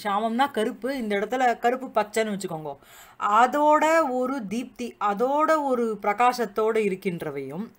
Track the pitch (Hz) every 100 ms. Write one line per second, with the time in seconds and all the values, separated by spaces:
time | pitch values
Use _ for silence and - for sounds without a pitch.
0 | 208 202 226 233 277 233 226 202 254 277
1 | 214 202 214 262 247 226 240 262 254 220
2 | 208 220 220 196 185 160 151 135 - -
3 | - - 202 214 247 294 302 302 311 330
4 | 277 254 254 277 190 233 - - 233 -
5 | 202 202 254 294 311 311 277 247 226 202
6 | 208 208 247 247 220 - 220 220 202 190
7 | 196 170 156 139 135 160 226